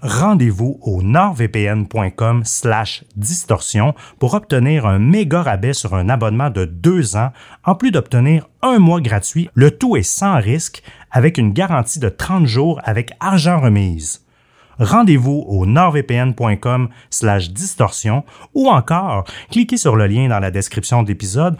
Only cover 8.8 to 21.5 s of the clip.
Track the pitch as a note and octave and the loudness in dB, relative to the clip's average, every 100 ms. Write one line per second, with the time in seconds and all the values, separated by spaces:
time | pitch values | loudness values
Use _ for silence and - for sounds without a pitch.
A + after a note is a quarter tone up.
8.8 | E3+ F3 A#2+ G#2 - D#3+ E3+ A#2+ D3 D3+ | 4 2 0 -2 -2 -4 -2 4 4 4
9.8 | B3+ D#3+ F#2 - G3 D#3 G2+ D#3 - - | 0 0 -2 -2 0 0 0 -2 -4 -12
10.8 | - - - B2+ D3+ E3 G#2+ G#2 F#3+ D3 | -20 -20 -2 2 2 2 0 0 0 0
11.8 | A2+ D3+ A2 - - F#3 C#3 A#2 D#3+ D3 | -2 -4 -4 -4 -4 0 2 2 0 -2
12.8 | - G#2+ A#2+ - F#3+ F#3+ D#3+ E3+ C3 G2+ | -2 -4 -4 -8 0 0 2 2 2 2
13.8 | F#2+ D#2+ D#2 - _ _ _ _ _ - | 0 -2 -8 -12 _ _ _ _ _ -4
14.8 | G#2+ A3 G#3+ C#3 B2+ C#3+ - G2 F#2 B2 | 0 4 6 4 2 -2 -2 -2 2 4
15.8 | F3+ D3 C3+ A#2+ B2+ A#2+ A#2 G2+ B2 B2+ | 2 0 -2 -2 -2 0 -2 0 -2 -2
16.8 | A#2+ - _ - A2 G2+ F2 G2 F#3+ - | -4 -8 _ -2 0 0 -2 -8 -8 -2
17.8 | G#2 - A2 B2+ - - - C#4+ C4 D#3+ | -2 0 -2 -2 -4 -16 -8 0 4 2
18.8 | - E3+ F#3+ G#2 F#2 - - A#3 A#3+ - | 2 -2 -2 -4 -6 -14 -4 -2 0 0
19.8 | D3 A2 G2+ A2 C3 G#2 F#2+ G2 - - | 2 2 2 2 0 0 -2 -4 -6 -6
20.8 | - A#2+ G#2 F#2 F#2+ A2+ F3 | -2 0 0 -4 -4 -2 -2